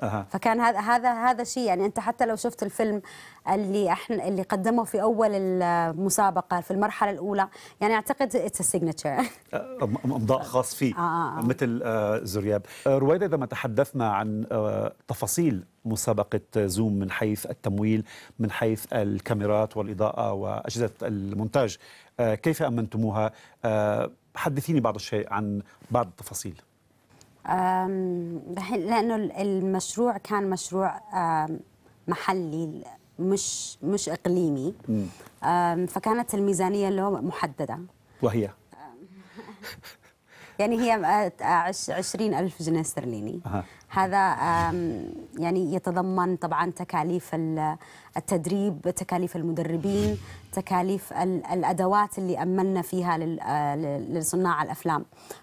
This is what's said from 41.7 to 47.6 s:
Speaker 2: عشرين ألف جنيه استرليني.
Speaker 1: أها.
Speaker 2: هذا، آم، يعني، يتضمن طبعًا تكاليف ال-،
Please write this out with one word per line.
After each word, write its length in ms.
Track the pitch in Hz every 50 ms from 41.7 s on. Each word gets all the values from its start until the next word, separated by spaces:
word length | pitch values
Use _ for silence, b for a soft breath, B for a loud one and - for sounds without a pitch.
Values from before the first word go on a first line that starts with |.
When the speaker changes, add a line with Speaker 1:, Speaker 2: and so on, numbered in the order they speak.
| 196 - - -
Speaker 2:
عشرين 440 | - 175 190 - - - 220 214 190
ألف 280 | 135 180 190 - - 165
جنيه 180 | 160 165 160
استرليني. 600 | 156 - - - 139 123 117 107 104 110 - 175 175
Speaker 1:
أها. 180 | - 92 101 90 B B B B B
Speaker 2:
هذا، 280 | - 196 190 190 185
آم، 880 | 202 190 185 160 113 131 165 170 170 170 170 165 180 175 165 117 101 67 53 - - - - - -
يعني، 360 | 160 170 180 185 185 151 151
يتضمن 640 | 185 - 190 175 185 180 190 190 185 175 180 185
طبعًا 340 | 170 - 165 156 147 170 180
تكاليف 640 | 165 - 185 - - 165 151 170 175 180 - - -
ال-، 420 | 160 165 160 160 160